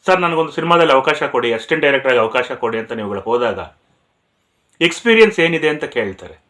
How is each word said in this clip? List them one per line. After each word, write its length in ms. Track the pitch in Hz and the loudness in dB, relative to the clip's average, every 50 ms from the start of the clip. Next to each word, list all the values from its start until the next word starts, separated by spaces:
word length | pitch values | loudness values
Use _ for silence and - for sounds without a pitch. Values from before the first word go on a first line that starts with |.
| _ | _
"ಸರ್, 160 | - 185 180 | 2 2 2
ನನಗೊಂದು 300 | 180 170 165 160 160 156 | 2 -2 0 0 -2 -2
ಸಿನಿಮಾದಲ್ಲಿ 420 | - - 160 170 170 170 165 156 135 | -4 -6 0 2 4 4 4 4 4
ಅವಕಾಶ 300 | 135 131 160 151 - 156 | 2 2 0 -2 -2 -4
ಕೊಡಿ, 300 | 135 - 123 120 120 117 | -4 -2 -2 -2 -2 -4
ಅಸಿಸ್ಟೆಂಟ್ 280 | 113 - - 165 156 | -4 -2 -4 -2 0
ಡೈರೆಕ್ಟರ್ 300 | 151 143 139 131 135 131 | 0 0 0 0 0 2
ಆಗಿ 80 | 127 120 | 2 2
ಅವಕಾಶ 320 | 110 110 110 123 123 - | 2 2 0 -2 -2 -2
ಕೊಡಿ" 280 | 135 - - 113 110 113 | -6 -6 -6 -4 -4 -4
ಅಂತ 120 | 110 - | -6 -8
ನೀವುಗಳು 300 | 120 113 107 101 101 101 | -8 -8 -8 -6 -8 -8
ಹೋದಾಗ 380 | 92 110 117 123 120 113 98 90 82 - _ _ _ _ _ _ _ _ _ _ _ _ _ _ _ _ _ _ _ _ _ _ | -4 -2 -2 0 0 -2 -4 -6 -10 -16 _ _ _ _ _ _ _ _ _ _ _ _ _ _ _ _ _ _ _ _ _ _
ಎಕ್ಸ್ಪೀರಿಯನ್ಸ್ 580 | 165 175 - - - 233 226 226 220 208 208 - | -2 -2 -2 -2 0 2 6 6 6 4 4 0
ಏನಿದೆ 300 | 170 170 170 160 151 151 | 0 0 0 0 0 -2
ಅಂತ 140 | 151 151 - | -2 -2 -6
ಕೇಳ್ತಾರೆ. 600 | - - 123 110 101 95 - 90 90 - _ _ _ | -6 -4 -4 -4 -4 -8 -12 -16 -20 -20 _ _ _